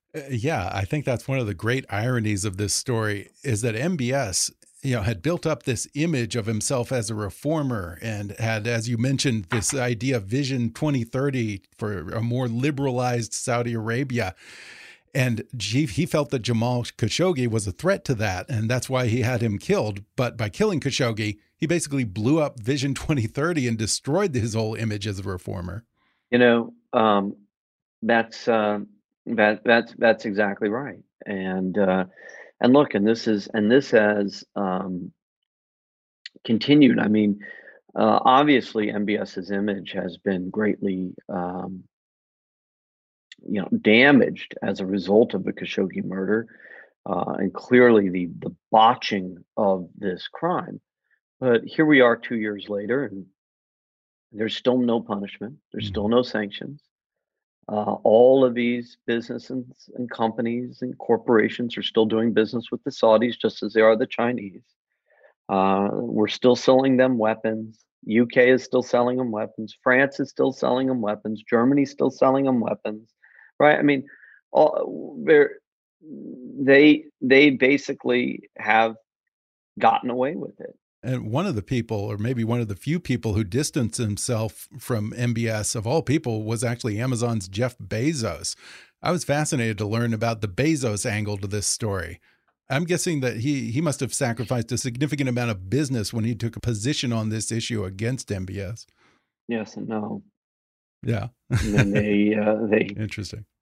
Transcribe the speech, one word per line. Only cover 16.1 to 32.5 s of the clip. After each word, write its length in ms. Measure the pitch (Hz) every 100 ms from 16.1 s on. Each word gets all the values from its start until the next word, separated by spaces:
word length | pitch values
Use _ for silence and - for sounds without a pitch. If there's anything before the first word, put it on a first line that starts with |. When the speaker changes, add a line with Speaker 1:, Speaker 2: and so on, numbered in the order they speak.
| 156 143
Speaker 1:
that 80 | 135
Jamal 420 | 110 113 120 123
Khashoggi 640 | 117 - 110 - 185 139 120
was 180 | 110 101
a 40 |
threat 320 | - 175 196
to 120 | - 113
that, 340 | 104 90 -
and 200 | 113 110
that's 200 | 123 -
why 180 | 131 123
he 140 | 120
had 200 | 117 120
him 160 | 113 98
killed. 440 | - 196 107 101 - -
But 180 | 120 110
by 140 | 107
killing 320 | - 214 156
Khashoggi, 560 | - - 123 107 107 101 _ -
he 80 | 147
basically 360 | 170 147 139
blew 360 | 113 98 113 160
up 180 | 143 120
Vision 340 | 107 143 139
twenty 320 | 131 - 147 107
thirty 420 | - 160 160 123
and 100 | 113
destroyed 580 | 110 - 135 170 202 123
his 180 | 113
whole 220 | 110 110 110
image 320 | 110 104 107
as 100 | 98
a 40 |
reformer. 600 | 98 90 - 98 87 98 - _ _ _ _
Speaker 2:
You 80 | 120
know, 340 | 123 117 117 - _
um, 460 | 123 110 101 101 - _ _ _ _ _ _
that's, 460 | 113 117 113 - -
uh, 320 | 113 107 104 104 _ _ _ -
that, 380 | 110 107 107
that's, 300 | 120 117 113 -
that's 280 | 113 110 113
exactly 420 | 98 104 98 107
right. 300 | 117 143 - _ - -
And, 520 | 95 92 92 92 95
uh, 280 | 95 92 92 - - - -